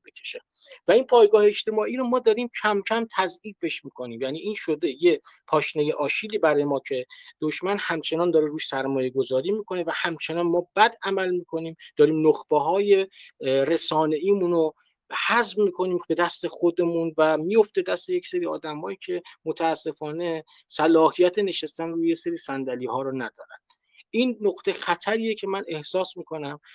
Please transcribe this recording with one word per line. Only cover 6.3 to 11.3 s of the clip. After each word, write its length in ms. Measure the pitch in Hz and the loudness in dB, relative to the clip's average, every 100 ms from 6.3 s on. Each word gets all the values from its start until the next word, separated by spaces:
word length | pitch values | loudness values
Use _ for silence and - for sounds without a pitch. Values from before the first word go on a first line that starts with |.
| 208 | 0
برای 260 | 160 147 | 2 2
ما 160 | 143 139 - | 2 -2 -4
که 180 | 131 123 - - - | -6 -8 -14 -20 -8
دشمن 360 | 156 147 180 202 | -6 -4 -4 -4
همچنان 500 | - 165 - 160 175 | -2 -4 -2 -2 2
داره 160 | 160 151 | 2 2
روش 220 | 151 - | -2 -6
سرمایه 420 | 139 135 135 127 | -4 -2 -2 -2
گذاری 400 | 127 127 131 156 | -2 0 0 -2
می‌کنه 340 | 214 202 180 | -4 -4 -6
و 60 | 165 | -4
همچنان 520 | - 175 160 - 165 175 | -4 -4 -6 -6 -2 0
ما 220 | 175 170 - | 0 -2 2
بد 180 | 226 - | 2 2
عمل 280 | 196 190 185 | -4 -2 -2